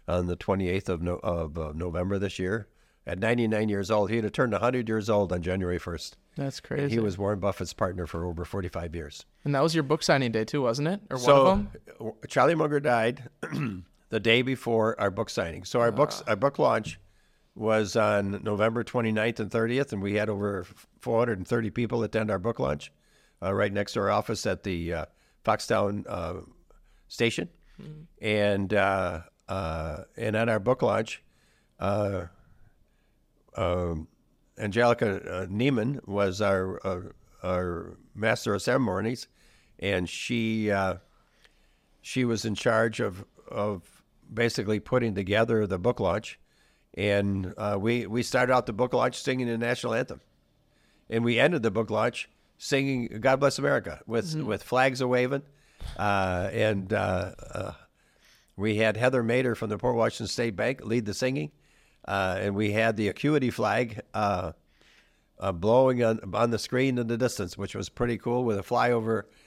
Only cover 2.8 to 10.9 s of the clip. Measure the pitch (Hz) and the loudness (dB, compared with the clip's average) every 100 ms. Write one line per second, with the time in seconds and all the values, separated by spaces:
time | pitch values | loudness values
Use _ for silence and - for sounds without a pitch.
2.8 | _ _ - 90 110 120 110 107 110 101 | _ _ -10 -2 0 2 2 2 2 0
3.8 | 92 107 101 113 107 - 123 98 120 127 | 2 2 2 0 -2 0 0 2 2 0
4.8 | 110 110 104 104 90 90 87 95 90 90 | -2 -2 2 2 2 0 -2 -2 -2 -4
5.8 | 87 85 - - _ - 139 - - - | -6 -10 -10 -16 _ -8 -8 -8 -8 -4
6.8 | 143 113 107 92 101 101 98 - 90 - | 0 0 0 0 -2 0 -2 -2 -8 -4
7.8 | 95 92 80 85 87 85 87 98 87 85 | -4 -2 -6 -4 -6 -6 -6 -6 -6 -6
8.8 | 85 82 73 - - _ 143 139 160 160 | -8 -8 -10 -14 -20 _ -2 2 2 2
9.8 | 139 160 - 139 123 110 110 147 123 131 | 0 0 2 2 2 0 0 0 0 0
10.8 | 156 | -2